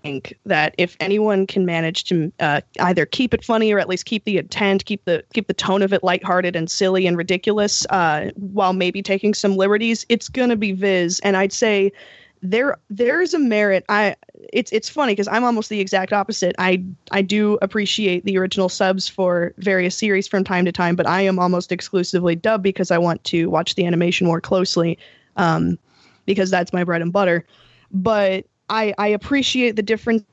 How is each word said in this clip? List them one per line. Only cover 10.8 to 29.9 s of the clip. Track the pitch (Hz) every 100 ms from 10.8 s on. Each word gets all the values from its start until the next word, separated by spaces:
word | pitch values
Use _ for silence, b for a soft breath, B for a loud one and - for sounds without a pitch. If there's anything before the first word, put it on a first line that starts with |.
| 196 185 170 185
And | 202 190
I'd | 196
say | - 226 202 196 B B B B _
there, | 185 214 277 - _
there | 202 247 311
is | 359
a | 339
merit. | 262 208 208 185 -
I, | 208 202 - - - -
it's, | - 220
it's | 220 -
funny | 302 269 202
'cause | 202
I'm | 214
almost | 247 226 -
the | 214
exact | 190 190 185
opposite. | 208 196 214 180 -
I, | 185 185 185 - -
I | 202
do | 196 208 214 208
appreciate | 196 214 196 - 202 180 196
the | 190
original | 185 196 185
subs | - 190 190 -
for | - 185 175 175 -
various | 185 190 180 -
series | 220 196 196
from | 196
time | 190 180 180
to |
time, | 170 175 175
but | 160
I | 180
am | 196 185
almost | 180 180 180
exclusively | 180 - 185 180 175 175 170
dubbed | 214 220
because | 190 190 180
I | 170
want | 175 160
to | - 170 170
watch | 165 170
the | - 175
animation | 170 175 170 175
more | 165
closely, | - 190 180 175 170 170 B B B -
um, | 170 160 170 175 _ b b b -
because | 196 190
that's | 185 175
my | 180
bread | 175 170
and | 170
butter. | 196 185 170 - b b b b
But | 190 190 214 196 190 - _ -
I, | 220 214 -
I | 208
appreciate | 208 - 277 254 254 240 220
the |
differences | 208